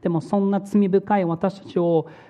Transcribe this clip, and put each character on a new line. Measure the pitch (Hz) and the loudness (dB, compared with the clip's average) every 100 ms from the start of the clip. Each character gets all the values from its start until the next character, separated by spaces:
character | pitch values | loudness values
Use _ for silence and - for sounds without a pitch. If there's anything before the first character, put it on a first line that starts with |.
で | 190 | 0
も | 165 | -2
そ | - 202 | 0 0
ん | 196 | 0
な | 196 | -2
罪 | 196 208 202 | 0 0 2
深 | 190 196 208 | 2 2 0
い | 175 | 0
私 | 165 196 190 | 0 -2 -4
た | - | -6
ち | - | -2
を | 170 165 156 - | 2 2 0 -12